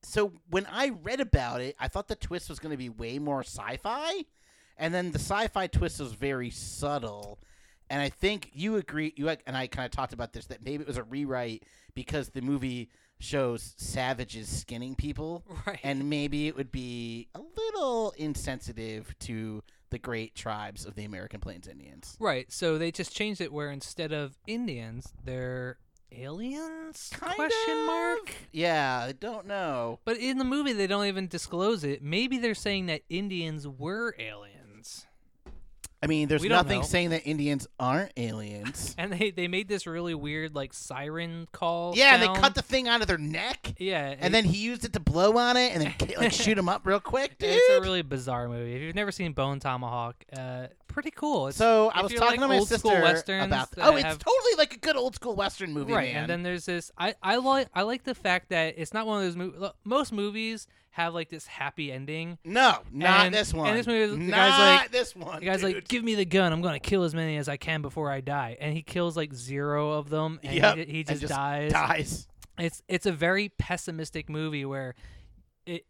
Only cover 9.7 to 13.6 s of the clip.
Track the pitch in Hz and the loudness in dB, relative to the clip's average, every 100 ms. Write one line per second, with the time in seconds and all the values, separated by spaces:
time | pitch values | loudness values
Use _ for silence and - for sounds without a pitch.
9.7 | - - - 131 120 117 - - 120 131 | -4 -6 -4 -6 -6 -10 -10 -14 -14 -8
10.7 | 147 147 127 113 135 143 127 120 113 _ | -8 -6 -8 -6 -6 -4 -4 -4 -8 _
11.7 | _ _ - 127 151 123 139 127 143 131 | _ _ -14 -6 -6 -6 -6 -2 -2 -2
12.7 | 123 117 _ _ _ - 147 127 117 | -6 -10 _ _ _ -4 0 0 -2